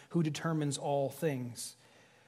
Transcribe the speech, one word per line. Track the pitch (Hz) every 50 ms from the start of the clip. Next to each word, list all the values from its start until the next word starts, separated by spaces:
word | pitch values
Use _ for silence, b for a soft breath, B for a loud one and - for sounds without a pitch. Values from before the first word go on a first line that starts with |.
| b b
who | - 170
determines | 156 156 147 - - 165 160 156 147 143 139 -
all | - 147 143 143 139 131
things. | - - 170 156 139 127 123 120 113 - - - - b b b b b b b b b b